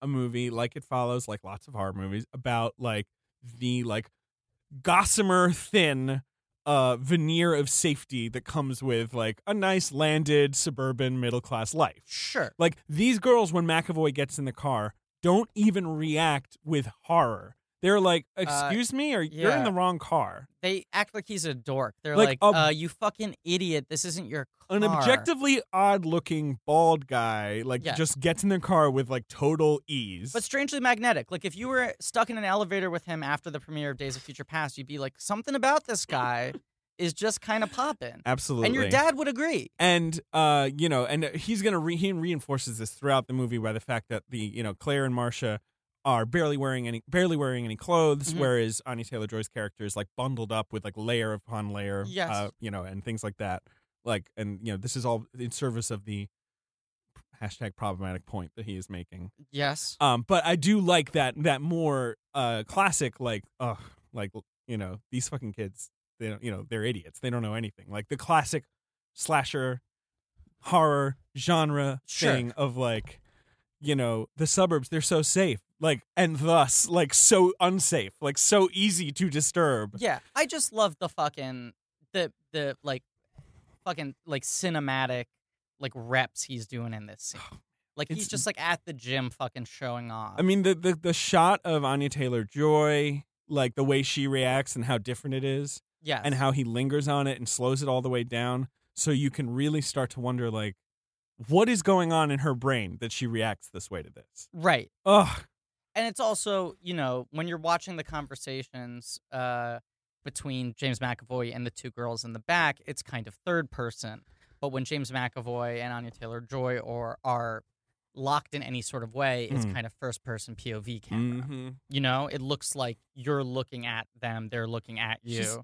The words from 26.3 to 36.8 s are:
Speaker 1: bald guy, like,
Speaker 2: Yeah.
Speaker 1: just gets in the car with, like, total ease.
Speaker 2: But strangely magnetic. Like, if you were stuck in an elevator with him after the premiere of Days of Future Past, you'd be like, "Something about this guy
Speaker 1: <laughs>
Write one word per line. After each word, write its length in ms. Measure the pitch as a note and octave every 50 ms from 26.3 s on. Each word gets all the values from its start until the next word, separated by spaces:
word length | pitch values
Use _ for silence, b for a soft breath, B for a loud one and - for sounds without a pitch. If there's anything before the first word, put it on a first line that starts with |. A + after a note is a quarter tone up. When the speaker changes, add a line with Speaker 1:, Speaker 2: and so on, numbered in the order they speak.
| D#3+ D#3 D3+ D3 C3+ - -
Speaker 1:
bald 400 | - D3 D#3+ E3 E3 E3 D#3 C3+
guy, 560 | B2+ C3 B2 A2+ A2+ A2 G#2+ G#2 G#2 G#2 G#2+ A#2
like, 220 | C3 B2+ B2+ C3+
Speaker 2:
Yeah. 80 | D#3 B2
Speaker 1:
just 260 | - D#3+ D3+ - C#3
gets 220 | C3 E3+ D#3+ -
in 80 | - G3+
the 100 | G3 F#3
car 300 | - - F#3+ E3 D3+ C#3+
with, 180 | C3 C3+ C3+ A#2
like, 160 | C3 B2+ A2+ -
total 540 | - - D3 C#3+ D#3+ D#3 D#3+ D3+ D3+ C#3 - -
ease. 440 | D3 C3+ A#2 G2+ F#2 F2 F#2+ B2+ C3+
Speaker 2:
But 100 | A#3 -
strangely 360 | - - C#4 C#4+ C#4 D4 C#4
magnetic. 500 | B3+ B3+ B3 G#3+ A3+ B3 A3+ D3+ A#2+ -
Like, 160 | - F3 -
if 100 | F#3+ E3
you 120 | F#3 A#3+ B3+
were 260 | C4 B3+ B3 A#3 - -
stuck 320 | - - - A#3 A#3 A#3
in 80 | A#3 A3
an 60 | G#3
elevator 440 | F#3+ F#3+ G#3 G#3 E3+ F#3+ G3 F#3 F#3
with 160 | E3+ E3 -
him 160 | F3 E3 D#3+
after 300 | D3+ C#3 D3 C#3+ - E3+
the 80 | D3 D3+
premiere 320 | C#3 - D#3 D3+ D3 C#3+
of 60 | C#3 B2
Days 180 | C#3+ C3+ B2
of 80 | C3 -
Future 220 | - C3+ - C#3+
Past, 340 | - - D#3+ D#3 C#3 - -
you'd 80 | C3+ B2+
be 100 | C#3+ D3
like, 220 | C#3 C3+ - _
"Something 340 | - - G#3 G#3+ A#3 - C#4
about 320 | C#4 A3+ C4 C#4+ D4+ -
this 220 | - A3+ F#3+ - -
guy 460 | - C3 B2 B2 A#2+ A#2+ A#2+ C3 -
Speaker 1:
<laughs> 440 | - - _ _ _